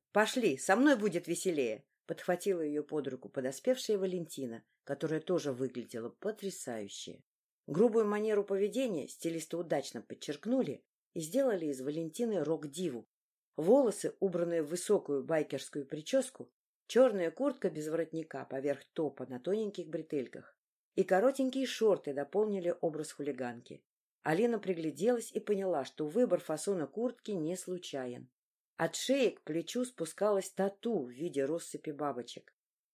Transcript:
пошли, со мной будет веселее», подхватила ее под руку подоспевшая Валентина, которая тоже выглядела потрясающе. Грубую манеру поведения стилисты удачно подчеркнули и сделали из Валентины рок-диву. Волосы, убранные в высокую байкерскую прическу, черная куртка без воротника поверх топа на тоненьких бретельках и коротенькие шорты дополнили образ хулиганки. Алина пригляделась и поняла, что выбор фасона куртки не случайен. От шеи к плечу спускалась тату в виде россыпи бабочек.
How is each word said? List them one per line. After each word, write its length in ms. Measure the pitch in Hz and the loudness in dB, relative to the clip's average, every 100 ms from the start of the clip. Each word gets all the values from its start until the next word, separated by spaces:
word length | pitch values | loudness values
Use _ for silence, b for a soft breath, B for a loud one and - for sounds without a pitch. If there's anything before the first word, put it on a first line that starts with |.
| _ | _
пошли, 440 | 202 214 262 214 135 | 2 2 2 2 2
со 200 | - 208 | 4 6
мной 200 | 294 254 | 8 6
будет 300 | 208 156 160 | 4 0 -2
веселее», 580 | 165 185 151 120 107 - _ - | -2 0 0 0 -2 -10 _ -10
подхватила 540 | 160 - 175 202 175 | -6 -2 0 0 0
ее 240 | 151 147 | 0 -2
под 240 | 147 151 135 | -2 -4 -4
руку 200 | 131 - | -8 -8
подоспевшая 720 | 143 127 147 254 254 - 202 | -4 -4 0 0 2 2 0
Валентина, 640 | 190 180 160 - 127 113 - _ - | 0 -2 -6 -6 -8 -8 -14 _ -8
которая 340 | 139 160 156 | -6 -2 -2
тоже 320 | - 170 143 | 0 0 0
выглядела 560 | 127 131 123 107 117 113 | -2 -4 -4 -8 -8 -8
потрясающе. 1120 | - 208 214 196 - - 113 101 - - 98 _ _ _ _ - | -6 -6 -4 -6 -6 -8 -6 -8 -10 -14 -16 _ _ _ _ -4
Грубую 400 | 151 233 226 208 | 4 4 4 2
манеру 380 | 208 214 208 | 0 2 0
поведения 640 | 196 196 202 247 254 165 117 | 0 0 0 0 -2 -2 -6
стилисты 480 | - 165 165 156 165 | -6 -4 -4 -4 -6
удачно 440 | 165 156 - 117 | -2 -2 -2 -10
подчеркнули 840 | - - - 143 214 262 180 117 _ _ _ | -12 -12 -8 -6 0 0 0 -4 _ _ _
и 80 | 175 | -8
сделали 460 | 156 240 269 190 156 | -2 2 2 2 0
из 140 | 131 | -2
Валентины 640 | 131 156 160 190 233 190 | -4 -4 -4 -2 0 0
рок-диву. 640 | 147 156 147 143 175 120 - _ _ _ _ - | 0 -2 -4 -4 -4 -4 -10 _ _ _ _ 0
Волосы, 580 | 165 262 240 - - - | 6 8 6 2 -4 -2
убранные 420 | 196 175 170 170 | 0 0 0 0
в 60 | 147 | 0
высокую 560 | 180 - 202 - 143 | -4 2 2 2 -2
байкерскую 600 | 127 160 147 135 - 151 135 | 0 0 0 -4 -6 -8 -6
прическу, 640 | 151 156 262 247 - - _ _ _ - | -8 0 0 0 -6 -18 _ _ _ 0
черная 460 | 226 254 196 165 | 6 6 4 -2
куртка 360 | 160 277 269 180 | 0 -2 0 -4
без 200 | 156 151 | -4 -4
воротника 560 | 160 160 160 156 135 | -4 -2 -6 -8 -10
поверх 400 | 135 135 143 143 - | -8 -4 -2 -2 -4
топа 340 | - 151 - 127 | -4 -4 -4 -10
на 140 | 123 | -6
тоненьких 480 | 170 214 208 190 156 | -2 -2 -2 -6 -8
бретельках 680 | 160 156 147 120 - - _ _ _ _ | -8 -4 -4 -4 -10 -20 _ _ _ _
и 80 | - | 0
коротенькие 640 | 185 185 247 277 262 262 247 | 4 6 6 4 0 0 -2
шорты 480 | - 220 160 - | 2 4 4 2
дополнили 580 | 143 143 202 214 196 175 175 | -4 -2 0 2 2 0 0
образ 300 | 170 151 151 | -2 -2 -8
хулиганки. 720 | - 143 127 123 120 - - _ _ _ _ | -6 -6 -4 -6 -8 -14 -20 _ _ _ _
Алина 380 | 147 165 240 220 | 0 4 4 2
пригляделась 720 | 190 165 160 139 214 240 - | -2 -2 -2 0 2 2 0
и 80 | 226 | -6
поняла, 440 | 208 196 190 156 | 0 0 2 0
что 220 | 127 - 151 | -2 -4 0
выбор 340 | 196 233 175 | 2 4 4
фасона 460 | - 156 - 185 139 | 0 -2 0 0 -2
куртки 460 | 208 240 233 - | -2 -2 -4 -6
не 240 | 190 156 180 | -2 -2 -4
случайен. 720 | - 180 - 139 127 123 123 _ _ _ _ - | -6 -8 -6 -6 -6 -10 -16 _ _ _ _ -2
От 180 | 165 | -2
шеи 360 | - - 269 214 | 0 0 4 4
к 120 | - | 0
плечу 420 | - 160 160 247 | -4 -4 -2 -4
спускалась 640 | 247 - 160 - 208 202 190 | -4 -4 -8 0 2 2 0
тату 520 | - 196 196 240 202 | -2 -2 0 -2 -2
в 80 | 123 | -2
виде 340 | 123 170 143 | -6 -4 0
россыпи 460 | 135 165 - 151 156 | 0 -2 -6 -8 -8
бабочек. 640 | 143 147 123 117 - - _ _ _ _ | -4 -4 -4 -8 -14 -18 _ _ _ _